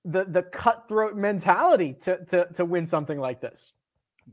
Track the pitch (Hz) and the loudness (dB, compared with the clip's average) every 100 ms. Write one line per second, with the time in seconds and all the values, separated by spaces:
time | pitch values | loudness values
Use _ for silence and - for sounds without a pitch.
0 | 175 175 190 170 180 - 240 226 - 214 | -4 -2 0 -2 -2 0 0 0 -2 -2
1 | 214 208 202 196 165 262 339 277 160 131 | -2 -2 -2 0 2 4 4 4 2 -4
2 | - 180 170 180 175 170 175 175 165 165 | -4 -4 0 0 0 -2 -2 -2 -2 -4
3 | 147 147 131 123 117 - - _ _ _ | -4 -4 -4 -6 -10 -14 -20 _ _ _
4 | _ _ _ | _ _ _